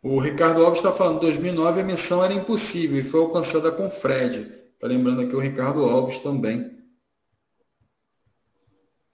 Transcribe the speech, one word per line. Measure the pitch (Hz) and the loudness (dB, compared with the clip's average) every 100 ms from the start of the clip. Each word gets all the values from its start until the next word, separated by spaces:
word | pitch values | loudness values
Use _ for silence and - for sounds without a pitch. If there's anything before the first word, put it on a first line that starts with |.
O | 131 135 | 0 -2
Ricardo | 139 143 165 165 170 | -2 2 2 6 4
Alves | 170 | 4
tá | 190 | 0
falando, | 180 180 151 | 2 0 2
"Dois | 165 147 | 0 0
mil | 175 | -2
e | 170 | 0
nove | 165 170 | 0 0
a | |
missão | 190 180 - 180 | -2 2 2 2
era | 185 | 2
impossível | 196 190 226 - 175 160 139 | -2 -2 0 0 -2 -2 -2
e | |
foi | 131 160 | 0 0
alcançada | 165 170 - 160 160 | 2 0 2 2 2
com | 165 190 | -2 -6
o | |
Fred." | - 135 131 123 107 107 - _ _ | -4 -2 0 -2 -4 -12 -18 _ _
Tá | 120 | -4
lembrando | 127 123 127 | 0 0 0
aqui | 123 135 | -2 -2
o | |
Ricardo | 135 135 131 151 127 | -4 -2 -2 0 2
Alves | 123 127 - | 2 0 -6
também. | 147 135 110 117 - - _ _ _ _ _ _ _ _ _ _ _ _ _ _ _ _ _ _ _ _ _ _ _ | -4 -4 -2 -4 -8 -16 _ _ _ _ _ _ _ _ _ _ _ _ _ _ _ _ _ _ _ _ _ _ _